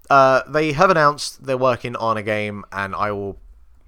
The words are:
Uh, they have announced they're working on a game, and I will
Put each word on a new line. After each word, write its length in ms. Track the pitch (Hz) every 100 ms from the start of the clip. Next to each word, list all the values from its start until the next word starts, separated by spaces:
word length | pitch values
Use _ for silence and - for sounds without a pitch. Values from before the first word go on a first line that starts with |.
| -
Uh, 340 | 139 131 131 -
they 260 | 151 156
have 180 | 139 190
announced 540 | 165 147 147 - -
they're 140 | 135 131
working 380 | 131 117 123 117
on 200 | 113 107
a 60 |
game, 420 | 104 107 104 104 -
and 240 | 95 98
I 160 | 87 104
will 300 | 101 101 - - - - -